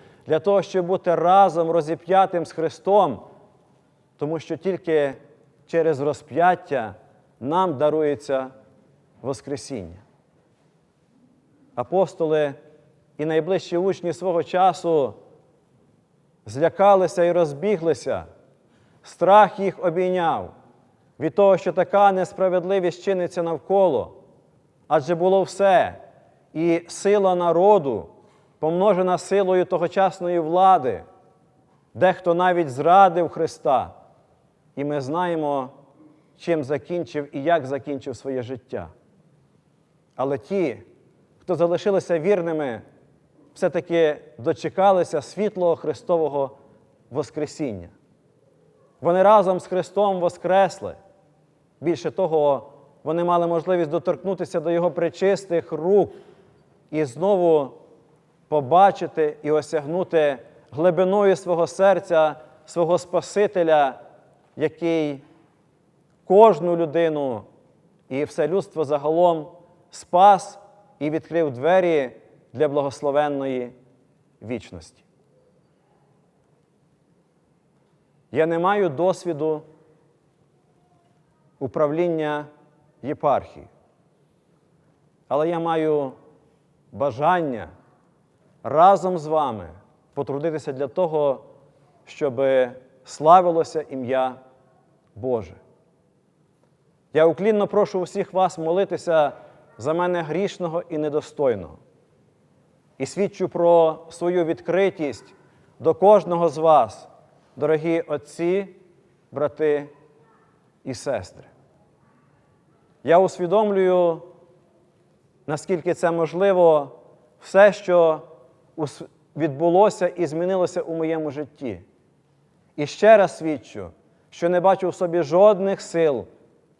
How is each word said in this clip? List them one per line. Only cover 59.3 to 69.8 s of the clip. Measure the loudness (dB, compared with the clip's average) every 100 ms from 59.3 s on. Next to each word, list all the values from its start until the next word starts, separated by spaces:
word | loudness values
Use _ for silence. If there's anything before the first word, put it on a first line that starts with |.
| -2
і | -2
осягнути | -2 -2 -6 -4 -6 0 2 2 -2 -12 -20 _
глибиною | 0 0 2 0 2 2
свого | 2 -2 -2 -2
серця | 2 2 2 0 2 2 -2 -20 _
свого | -10 -2 0 0
Спасителя, | 0 -6 -4 -2 0 0 2 2 2 -4 -20 -20 _ _ _
який | -6 -6 -4 -4 -2 -4 -8 _ _ _ _ _ _ _ _ _ _
кожну | 2 6 8 6 -2
людину | -2 -2 0 0 -2 -4 -6 -12 _ _ _ _ _ _
і | -6
все | -6 -4 -2
людство | -2 -4 -6
загалом | -4 -2 0 2 2 2 -6 -20 _ _